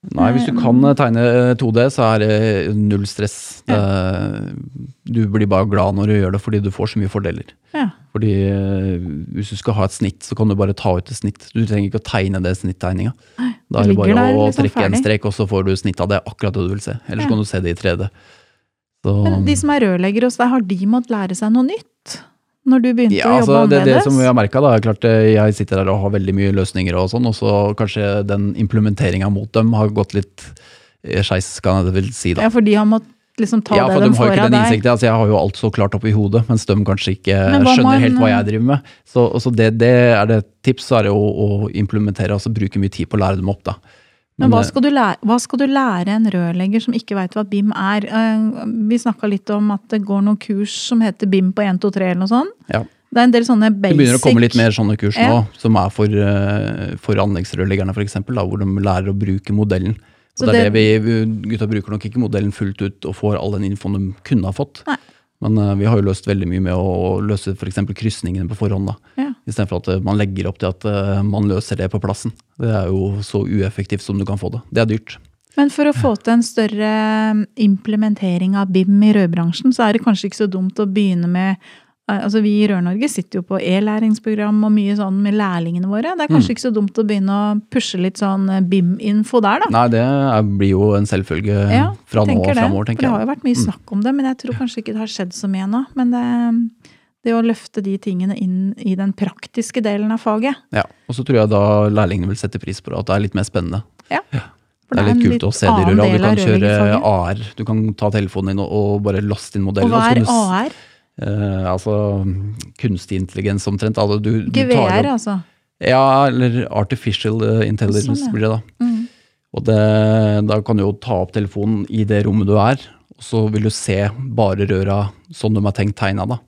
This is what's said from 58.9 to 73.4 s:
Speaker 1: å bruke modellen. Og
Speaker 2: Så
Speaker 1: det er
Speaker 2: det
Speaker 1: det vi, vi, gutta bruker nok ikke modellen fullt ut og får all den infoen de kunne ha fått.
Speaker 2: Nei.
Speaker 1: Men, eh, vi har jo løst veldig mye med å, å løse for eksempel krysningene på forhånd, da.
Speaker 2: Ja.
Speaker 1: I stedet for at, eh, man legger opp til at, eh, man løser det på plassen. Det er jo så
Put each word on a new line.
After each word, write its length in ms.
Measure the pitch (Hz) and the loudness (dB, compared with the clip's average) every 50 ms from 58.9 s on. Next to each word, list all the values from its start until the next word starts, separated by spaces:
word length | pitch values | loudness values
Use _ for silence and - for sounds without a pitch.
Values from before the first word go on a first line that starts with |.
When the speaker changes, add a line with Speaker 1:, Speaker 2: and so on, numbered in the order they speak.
| 92 - 95 101 | 0 0 -2 -2
Speaker 1:
å 80 | 98 101 | -2 -2
bruke 320 | 104 95 95 98 - - | -2 -2 -2 -4 -4 -2
modellen. 460 | 101 104 107 104 92 - 92 95 113 | -2 0 0 0 0 -2 -2 -4 -6
Og 500 | - - _ _ _ _ _ _ - 262 | -8 -10 _ _ _ _ _ _ -2 0
Speaker 2:
Så 0 | |
Speaker 1:
det 80 | 233 220 | 2 4
er 160 | 233 - 104 | 4 2 2
Speaker 2:
det 20 | |
Speaker 1:
det 300 | 104 113 107 107 107 110 | 2 2 4 4 4 2
vi, 220 | 107 113 113 110 110 | 2 0 0 0 0
vi, 240 | 113 110 104 98 104 113 | -2 -4 -6 -6 -6 -4
gutta 100 | 104 110 | -4 -2
bruker 240 | 104 110 104 95 - | -2 -4 -4 -4 -6
nok 140 | 104 101 - | -8 -8 -8
ikke 140 | 107 110 123 | -6 -4 -4
modellen 300 | 120 104 104 101 98 101 | -4 -2 -2 -2 -2 -2
fullt 280 | 98 - 107 98 98 - | -4 -4 -6 -6 -4 -4
ut 240 | 101 98 - _ - | -6 -6 -6 _ -10
og 100 | 78 101 | -10 -8
får 240 | - - 104 104 90 | -2 -2 -2 -2 -2
all 100 | - 98 | -4 -4
den 120 | 101 95 101 95 | -4 -4 -4 -4
infoen 220 | 101 98 - 98 101 98 | -6 -6 -6 -6 -4 -4
de 160 | 98 92 101 - | -4 -6 -8 -12
kunne 220 | _ - 147 113 92 | _ -2 0 0 0
ha 80 | 95 | -2
fått. 320 | 92 - 143 - _ - - | -4 -6 -6 -8 _ -16 -8
Speaker 2:
Nei. 100 | - - - _ _ _ _ _ _ _ _ | -8 -8 -8 _ _ _ _ _ _ _ _
Speaker 1:
Men, 160 | - 107 110 110 | -2 0 0 2
eh, 160 | 101 101 101 | 2 0 0
vi 80 | 98 101 | 0 2
har 100 | 107 117 | 2 2
jo 60 | 104 | 2
løst 240 | 98 101 95 - - | 2 0 -2 -4 -2
veldig 200 | - 101 98 92 85 | -4 -2 -2 -2 -2
mye 120 | 87 92 | -2 -2
med 140 | 95 90 90 | -2 -2 -2
å, 420 | 92 92 95 90 90 90 92 95 95 | -2 -2 -2 -2 -2 -2 -2 -2 -2
å 40 | |
løse 340 | 101 104 107 95 - 95 95 | -2 -2 -4 -4 -4 -6 -8
for 100 | - - | -6 -8
eksempel 280 | 98 95 - 104 - 98 | -8 -4 -4 -4 -4 -6
krysningene 520 | - 107 110 - - - 87 90 92 92 85 | -4 -4 -6 -4 -4 -6 -6 -6 -4 -6 -6
på 80 | 110 104 | -6 -4
forhånd, 280 | 110 101 104 95 98 | -4 -2 -2 -2 -4
da. 100 | 98 104 - _ _ _ | -6 -6 -10 _ _ _
Speaker 2:
Ja. 160 | - 269 285 240 _ _ | -6 -6 -6 -6 _ _
Speaker 1:
I 40 | - | -10
stedet 160 | 107 - 104 92 | -4 -4 -4 -4
for 60 | 95 87 | -4 -6
at, 100 | - - | -4 -4
eh, 120 | 92 95 | -4 -4
man 180 | 90 95 101 104 | -2 -2 -2 -2
legger 280 | 104 98 95 95 90 95 | -2 -2 -4 -6 -6 -6
opp 100 | 98 _ | -6 _
til 100 | - 92 | -4 -6
at, 160 | 90 _ - | -6 _ -6
eh, 380 | 110 104 101 98 101 98 98 | -4 -4 -2 -2 -2 -2 -2
man 220 | 101 104 101 104 101 104 | -2 -2 -2 -2 -2 -2
løser 280 | 98 92 101 - 104 | -2 -4 -4 -6 -6
det 140 | 92 95 92 | -4 -4 -4
på 100 | - 101 | -4 -4
plassen. 300 | - - 101 - - 117 - _ _ _ _ - | -4 -4 -6 -4 -8 -10 -10 _ _ _ _ -6
Det 100 | 127 113 | -4 -2
er 180 | 110 98 95 90 | -2 -2 -2 -2
jo 340 | 95 95 95 101 98 101 | -2 -2 -2 -2 -4 -6
så 220 | 101 - - 101 | -8 -4 -4 -4